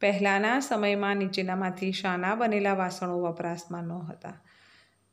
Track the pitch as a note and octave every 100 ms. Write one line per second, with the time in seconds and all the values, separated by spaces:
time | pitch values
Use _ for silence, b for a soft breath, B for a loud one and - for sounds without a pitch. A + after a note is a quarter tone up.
0 | G3+ G3 G3 G3 G#3+ B3+ C4+ A3 G#3 G3+
1 | G3+ G3+ F#3+ F#3+ F#3 F#3 F#3+ F3+ F#3+ F#3+
2 | G3 F3+ F#3 A3 A#3 G#3 G3+ F#3+ F#3 F3+
3 | F3+ F3 F3 E3 F3 E3+ - F3 E3+ E3+
4 | D#3+ - - - _ b b b b b
5 | _